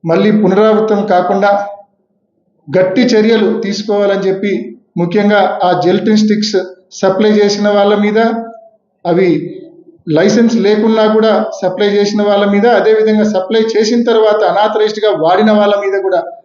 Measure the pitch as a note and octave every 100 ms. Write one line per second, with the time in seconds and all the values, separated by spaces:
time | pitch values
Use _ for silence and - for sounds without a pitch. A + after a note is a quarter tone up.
0 | E3 F3 G3+ G#3+ F#3+ F#3+ A3 G#3+ G#3+ G#3
1 | F#3+ F3+ F#3 G3+ G3+ G3+ - - - _
2 | _ _ _ _ _ _ - C#3+ F#3 -
3 | B3 A3 G#3+ A3+ G3+ - G3 G#3 G#3 G3+
4 | G3+ F#3+ F#3 F#3+ G#3 F#3+ - - _ -
5 | E3+ G#3 G3+ G#3 F#3 - F3+ F3 E3+ G3
6 | - G#3+ G#3+ G#3 - F#3+ F3+ - _ -
7 | F#3+ F#3+ G#3+ G#3 G3+ G3+ G#3 G3+ G3+ G#3
8 | G#3 G#3 A3+ A3+ - - - _ _ _
9 | F3 F3 F#3 D3+ - - - - - _
10 | - D#3 G3 A3 A#3 A3+ G3 G#3+ A3 A3
11 | G#3+ A3 A3 F#3+ - - F#3 F#3 G#3 G3+
12 | G#3 G#3 G#3 G3+ G3+ G3+ A#3 A3+ G#3+ A3
13 | A3 G#3+ G#3+ F#3 F#3 A3+ A3 G#3+ A3 A#3+
14 | A#3 A3+ A3 G#3+ G3 F#3 G#3+ G#3+ G#3+ G#3+
15 | G#3+ E3+ D#3+ F#3+ G#3+ G#3 G3+ G3+ G3+ G3
16 | F#3 - - -